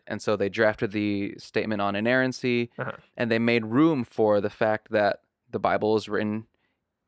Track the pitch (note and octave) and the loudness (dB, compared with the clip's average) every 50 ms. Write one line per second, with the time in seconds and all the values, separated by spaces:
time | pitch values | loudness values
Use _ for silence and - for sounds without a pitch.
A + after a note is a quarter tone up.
0 | _ - - G2+ - - G#2+ G2 G2+ G2+ F#2 A2 A2+ G#2+ G#2+ - - G#2 F#2+ G#2+ | _ -10 -10 -6 -2 -2 0 0 0 -2 0 2 2 2 2 0 -2 -4 -2 -2
1 | G#2 G#2 G2+ G2 G2+ - - - - - - A2 G2 G#2+ A2 G2+ G2+ G2+ G2+ G2+ | -2 0 -2 -2 -4 -6 -8 -12 -12 -6 -4 -4 -2 -2 -2 -2 0 0 0 0
2 | G#2+ A#2 B2+ C3 C3 C3 B2 - - B2+ A#2+ A#2+ A#2+ A#2 _ - B2+ A2 - - | 0 0 2 2 0 0 -2 -4 -2 -2 0 0 -2 -4 _ -10 -10 -10 -10 -14
3 | - _ - - A#2+ A#2 A2+ A2+ A#2 A#2 A#2 A#2 A2 G#2+ A2+ C3 D#3 E3 D#3+ C3+ | -16 _ -8 -4 -2 0 0 2 2 4 2 2 2 0 2 4 4 4 2 0
4 | A#2 - - - A2 G#2+ G#2 G#2 G2 G#2 - - A#2+ A2 G#2+ - _ - A2 G#2+ | -4 -6 -2 0 2 4 4 2 2 -2 -2 0 0 0 0 -2 _ -2 0 2
5 | G#2 G2+ - - _ _ _ _ _ _ - G#2+ - F#2+ F2 G2 G#2+ G#2+ A2 G#2+ | 2 2 0 -2 _ _ _ _ _ _ -8 -2 0 0 0 2 2 2 2 0
6 | G2+ - G#2 F#2+ G#2+ G#2+ G#2+ A2 A2+ _ _ _ _ _ _ _ _ _ _ _ | 0 -2 -4 -4 -2 -2 -4 -6 -8 _ _ _ _ _ _ _ _ _ _ _
7 | _ | _